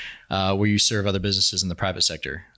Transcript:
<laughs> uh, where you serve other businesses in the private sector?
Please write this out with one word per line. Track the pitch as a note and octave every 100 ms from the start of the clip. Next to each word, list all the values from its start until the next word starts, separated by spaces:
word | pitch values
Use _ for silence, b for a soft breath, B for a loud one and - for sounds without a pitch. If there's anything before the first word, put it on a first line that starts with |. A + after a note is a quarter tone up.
| B
<laughs> | B -
uh, | F#2+ F#2+ G2
where | G#2
you | G#2
serve | - A2 G2+
other | F#2+
businesses | G2 G2 - G2
in | F#2+
the | E2+
private | F#2+ -
sector? | - D#2+ - D2 -